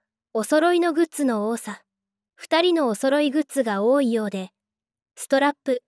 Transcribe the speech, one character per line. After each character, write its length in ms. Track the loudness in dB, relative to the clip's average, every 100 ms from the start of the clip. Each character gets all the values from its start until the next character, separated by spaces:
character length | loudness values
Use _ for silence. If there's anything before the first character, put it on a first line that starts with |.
| _ _ _
お 100 | -6
揃 280 | 0 2 4
い 80 | 2
の 140 | 0
グ 100 | 0
ッ 40 | -2
ズ 160 | 0 -2
の 240 | 0 -2
多 80 | -6
さ。 240 | -8 -14 _ _ _ _ _ -16
二 260 | -2 0
人 140 | 2 2
の 120 | 0
お 60 |
揃 260 | 0 0 2
い 120 | 2
グ 80 | 0
ッ 60 | -2
ズ 140 | -2
が 180 | -2 0
多 180 | 2 2
い 140 | 2
よ 120 | 0 -4
う 40 |
で、 220 | -8 -10 _ _ _ _ _ _ -14
ス 120 | -2
ト 120 | 2
ラ 140 | 2
ッ 20 | -2
プ、 180 | -4 -4